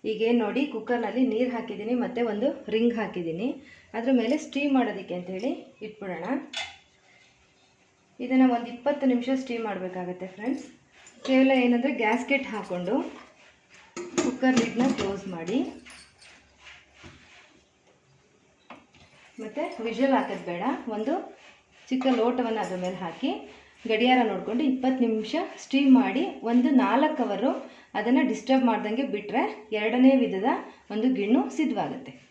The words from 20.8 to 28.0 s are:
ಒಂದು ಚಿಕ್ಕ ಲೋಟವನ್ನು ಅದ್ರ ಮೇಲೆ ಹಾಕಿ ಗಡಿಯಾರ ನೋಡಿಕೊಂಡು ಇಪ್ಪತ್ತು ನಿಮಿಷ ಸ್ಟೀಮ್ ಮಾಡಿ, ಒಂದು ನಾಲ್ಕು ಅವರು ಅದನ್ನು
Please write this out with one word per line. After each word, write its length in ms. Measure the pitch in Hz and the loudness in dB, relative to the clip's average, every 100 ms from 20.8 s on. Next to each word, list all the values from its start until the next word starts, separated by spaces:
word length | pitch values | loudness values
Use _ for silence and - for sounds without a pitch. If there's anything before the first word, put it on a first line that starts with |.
| - | -6
ಒಂದು 500 | 214 220 359 - - - _ _ _ - | -4 -2 -2 -4 -18 -20 _ _ _ -4
ಚಿಕ್ಕ 180 | 262 262 233 | -2 2 2
ಲೋಟವನ್ನು 440 | 233 247 233 214 | 2 0 -2 -2
ಅದ್ರ 160 | 180 180 | -4 -4
ಮೇಲೆ 200 | 180 185 | -6 -6
ಹಾಕಿ 560 | 175 - 285 427 - - - _ 220 | -10 -6 -6 -6 -10 -20 -20 _ -2
ಗಡಿಯಾರ 380 | 220 247 254 220 | 2 6 6 4
ನೋಡಿಕೊಂಡು 380 | 190 180 240 | 0 -4 0
ಇಪ್ಪತ್ತು 360 | 294 254 254 262 | 0 2 0 2
ನಿಮಿಷ 340 | 233 220 214 311 392 - | 2 2 -2 -4 -4 -10
ಸ್ಟೀಮ್ 360 | - 269 277 | -2 4 8
ಮಾಡಿ, 320 | 247 196 226 370 - | 8 8 0 -2 -4
ಒಂದು 280 | 220 247 269 | 2 4 6
ನಾಲ್ಕು 520 | 262 202 233 311 302 | 4 4 4 2 2
ಅವರು 540 | 220 196 254 359 - - - | -2 0 -2 -2 -8 -20 -8
ಅದನ್ನು 340 | 208 | -4